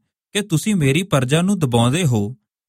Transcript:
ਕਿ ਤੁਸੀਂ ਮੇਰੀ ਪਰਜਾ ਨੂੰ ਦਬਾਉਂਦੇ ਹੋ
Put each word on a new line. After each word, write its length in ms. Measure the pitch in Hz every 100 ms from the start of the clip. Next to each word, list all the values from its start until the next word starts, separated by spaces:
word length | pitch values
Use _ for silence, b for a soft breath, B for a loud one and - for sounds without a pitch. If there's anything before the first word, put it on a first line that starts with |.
| _ _ _
ਕਿ 80 | 202
ਤੁਸੀਂ 340 | 208 156 214
ਮੇਰੀ 280 | 196 139 151
ਪਰਜਾ 400 | 190 147 127 156
ਨੂੰ 160 | 185 202
ਦਬਾਉਂਦੇ 460 | 139 117 120 156
ਹੋ 320 | 165 113 101 127 _ _